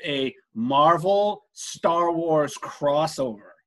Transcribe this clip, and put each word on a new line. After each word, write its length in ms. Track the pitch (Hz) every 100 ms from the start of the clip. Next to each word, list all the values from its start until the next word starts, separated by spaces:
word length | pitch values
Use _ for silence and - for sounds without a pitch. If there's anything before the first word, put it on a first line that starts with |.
a 280 | 156 139 131 - _
Marvel 880 | 110 120 139 151 165 180 202 208 208 _
Star 580 | - - - 170 170 170
Wars 420 | 165 165 156 143 -
crossover 880 | - - 143 147 156 - 131 104 - -